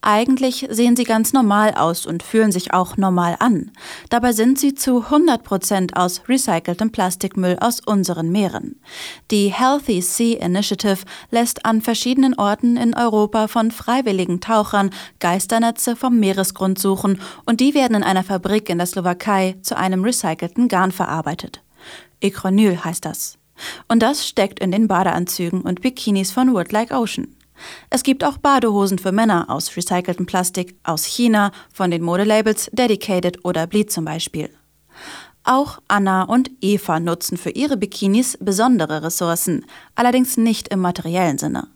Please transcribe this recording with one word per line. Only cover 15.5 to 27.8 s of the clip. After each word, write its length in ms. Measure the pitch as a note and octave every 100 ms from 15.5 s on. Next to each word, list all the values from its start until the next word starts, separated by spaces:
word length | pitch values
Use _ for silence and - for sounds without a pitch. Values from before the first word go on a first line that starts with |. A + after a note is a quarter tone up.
| A3+ A#3 A#3 - A#3+
vom 240 | C4 A#3+
Meeresgrund 580 | G3 F#3+ F#3+ F#3+ F#3+ F#3+
suchen 440 | G3 F#3+ G3 F#3+ - - -
und 160 | A3+
die 120 | C4
werden 220 | D4 C4 G#3+
in 80 |
einer 200 | F#3+ F#3+
Fabrik 440 | F#3 F#3+ F#3 G#3+ G#3
in 120 | E3+
der 80 | F3
Slowakei 680 | G3 F3+ F3 G#3+ G3 F#3 F#3+
zu 160 | - -
einem 260 | F#3 F#3
recycelten 640 | G3+ B3 F#3 D#3+ E3+ - B3
Garn 240 | F#3+ F#3
verarbeitet. 720 | F#3 F#3+ D#3+ D3+ E3+ - - _ _ - - - _
Ecronyl 640 | G3 G3 F#3+ F#3+ G#3+ F3
heißt 220 | E3 E3+ D#3+
das. 320 | - - - _ _ - - -
Und 160 | A#3
das 240 | A3+ D4 -
steckt 320 | - G3 -
in 140 | F#3+
den 160 | F#3+ A3
Badeanzügen 720 | F#3 F#3+ E3 F3+ - F3 F3+
und 180 | F3+ F3+
Bikinis 520 | B3+ B3+ - G3 F#3+
von 220 | - B3+
Wood 200 | A3+ E3+
Like 180 | G#3+ A#3
Ocean. 420 | C4+ A3 - - _ _ _ - -